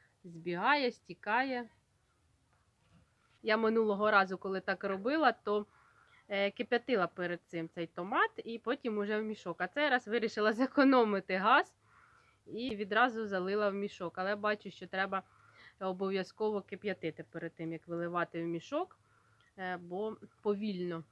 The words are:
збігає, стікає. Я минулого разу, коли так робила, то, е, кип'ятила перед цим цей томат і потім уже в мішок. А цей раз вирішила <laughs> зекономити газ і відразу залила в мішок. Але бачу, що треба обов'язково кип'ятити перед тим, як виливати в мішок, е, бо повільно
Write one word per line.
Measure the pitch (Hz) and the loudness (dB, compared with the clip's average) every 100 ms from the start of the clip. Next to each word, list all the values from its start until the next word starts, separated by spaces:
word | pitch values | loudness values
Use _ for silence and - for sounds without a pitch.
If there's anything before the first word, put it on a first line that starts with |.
| _ _ 185 | _ _ -20
збігає, | 170 170 175 214 294 254 | -12 -6 0 2 2 2
стікає. | - - 175 - 226 269 247 233 _ _ _ _ _ _ _ _ _ _ _ _ _ _ _ _ _ | -4 -10 -10 -2 0 0 -2 -6 _ _ _ _ _ _ _ _ _ _ _ _ _ _ _ _ _
Я | 220 220 | 0 2
минулого | 220 226 220 202 214 | 4 4 2 2 4
разу, | 208 190 185 | 6 4 0
коли | 196 190 | -4 -4
так | 196 190 202 | -2 -4 -4
робила, | 190 208 311 285 | -4 0 2 4
то, | 220 - 208 208 _ _ _ _ _ - | 2 0 -2 -2 _ _ _ _ _ -6
е, | 202 202 | -2 0
кип'ятила | - 247 - 359 240 170 | -2 -2 -2 2 2 2
перед | - 180 175 - | 0 -4 -4 -8
цим | 170 165 | -8 -8
цей | - 165 | -6 -8
томат | - 180 269 427 - - | -8 -4 0 0 0 -10
і | 233 | -8
потім | - 269 247 214 | -4 -4 -2 -2
уже | 202 214 | -2 -2
в | |
мішок. | 220 214 - 170 | -4 -6 -8 -6
А | 180 | -4
цей | - 294 | -2 2
раз | 254 220 | 2 0
вирішила | 233 226 - 214 | -2 -2 0 2
<laughs> | |
зекономити | 214 262 - 277 262 220 202 - 185 | 2 2 6 8 8 6 2 0 0
газ | 202 277 392 _ _ _ _ _ _ _ - | 4 4 4 _ _ _ _ _ _ _ -12
і | 202 247 208 | -8 -6 -4
відразу | 208 208 254 220 214 | -2 2 2 2 -4
залила | 196 180 208 208 | -2 0 0 0
в | 196 | 0
мішок. | 202 - 175 - | -4 -6 -8 -6
Але | 190 208 | -4 -2
бачу, | 208 208 196 | -2 -4 -6
що | - 180 | -14 -8
треба | 185 196 190 185 _ _ - - - | -4 -2 -4 -6 _ _ -20 -20 -8
обов'язково | 190 185 190 196 180 - 214 208 | -6 -4 -2 -2 -4 -4 -2 -2
кип'ятити | 190 190 202 185 165 151 160 | -6 -8 -6 -4 -6 -8 -10
перед | - 165 - | -10 -10 -8
тим, | 165 | -8
як | 165 - | -8 -8
виливати | 170 170 175 170 170 170 | -6 -4 -2 -4 -4 -6
в | |
мішок, | 170 - 294 370 _ _ _ _ _ _ - | -6 -4 -4 -4 _ _ _ _ _ _ -10
е, | 185 180 | -8 -8
бо | 175 180 214 220 208 _ | -8 -6 -6 -8 -14 _
повільно | 214 202 214 185 175 165 160 | -2 -2 -2 -4 -4 -6 -8